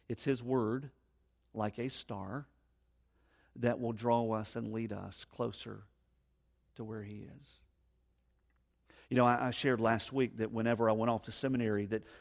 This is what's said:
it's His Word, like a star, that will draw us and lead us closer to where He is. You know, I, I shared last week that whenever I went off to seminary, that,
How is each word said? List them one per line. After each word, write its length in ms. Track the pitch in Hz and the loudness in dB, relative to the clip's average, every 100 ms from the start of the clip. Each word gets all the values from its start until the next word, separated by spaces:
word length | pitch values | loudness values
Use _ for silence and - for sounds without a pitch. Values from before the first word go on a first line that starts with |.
| - | -10
it's 160 | 113 | -4
His 160 | 143 127 | -2 -2
Word, 480 | 120 131 110 127 139 - _ _ _ _ _ | 2 2 2 0 -4 -16 _ _ _ _ _
like 260 | 110 104 120 | -4 -4 -2
a 120 | 127 | -6
star, 560 | - - 101 95 135 143 _ _ _ _ _ _ _ _ _ _ - | -6 -8 -8 -8 -8 -10 _ _ _ _ _ _ _ _ _ _ -2
that 240 | 120 120 | 0 0
will 120 | 117 | -2
draw 380 | 110 120 117 117 | -2 2 4 2
us 240 | 110 110 | -2 -4
and 180 | 123 110 | -6 -6
lead 200 | 110 113 | -4 -4
us 340 | 98 95 - - | -6 -10 -14 -12
closer 480 | - 117 - 113 104 101 _ _ _ _ _ _ _ _ - | -6 -6 -6 -12 -14 -18 _ _ _ _ _ _ _ _ -12
to 80 | |
where 180 | 110 110 | -8 -8
He 260 | 104 104 - 131 | -10 -12 -14 -18
is. 80 | 139 - _ _ _ _ _ _ _ _ _ _ _ _ _ - - | -20 -20 _ _ _ _ _ _ _ _ _ _ _ _ _ -20 0
You 60 | 127 | 4
know, 100 | 120 | 6
I, 220 | 120 127 | 6 2
I 20 | |
shared 300 | 117 143 120 | 0 2 4
last 320 | 113 113 - | 4 2 0
week 260 | 135 123 113 | 0 0 0
that 140 | 110 | -2
whenever 360 | 113 117 113 113 | 0 2 4 4
I 40 | |
went 180 | 110 117 | 4 4
off 140 | 113 | 0
to 80 | - | -2
seminary, 540 | - 135 127 113 104 104 | -4 -2 0 2 2 0
that, 180 | 110 - - | -4 -6 -20